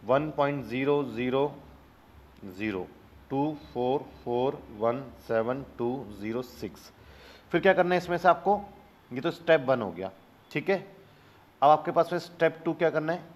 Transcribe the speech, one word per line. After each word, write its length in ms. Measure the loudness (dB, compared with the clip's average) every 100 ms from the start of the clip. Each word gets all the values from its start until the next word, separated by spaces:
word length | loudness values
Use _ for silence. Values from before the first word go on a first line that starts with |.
वन 260 | 2 2 2
पॉइंट 340 | 0 0 0 -6
ज़ीरो 360 | -2 0 0 0
ज़ीरो 460 | -4 -2 0 0 -4 -20 -20 -20 -20 -20 -20 -20 -18 -16
ज़ीरो, 380 | -6 -4 -4 -8 -16 -20 -20 -8
टू 260 | -2 -2 -4 -10
फ़ोर 280 | -4 -2 -2 -4 -14
फ़ोर 340 | -4 0 0 -4 -14 -2
वन 240 | -2 -2 -8 -16
सेवन 440 | -4 -2 0 -4 -8 -6
टू 100 | -4 -4 -10 -10
ज़ीरो 220 | -6 -6
सिक्स। 480 | -8 -12 -12 -12 -20 -20 -20 -20 -20 -20 -4
फिर 80 | 2
क्या 120 | 4
करना 200 | 4 4
है 60 | 2
इसमें 160 | 0 4
से 100 | 4
आपको? 320 | 4 2 0 -2 -18 -20 -20 -12
ये 100 | -4
तो 100 | -4
step 320 | -4 4 4 4
one 140 | 0
हो 80 | 0
गया, 180 | -6 -10 -10 -20 -20 -8
ठीक 200 | -6 -2
है। 60 | -2 -4 -20 -20 -20 -20 -20 -20 _
अब 60 | 6
आपके 220 | 6 4
पास 200 | 0 0
में 60 | -2
step 400 | -6 0 0 0
two 100 | -6
क्या 160 | 0 0
करना 220 | 0 -2
है? 120 | -4 -8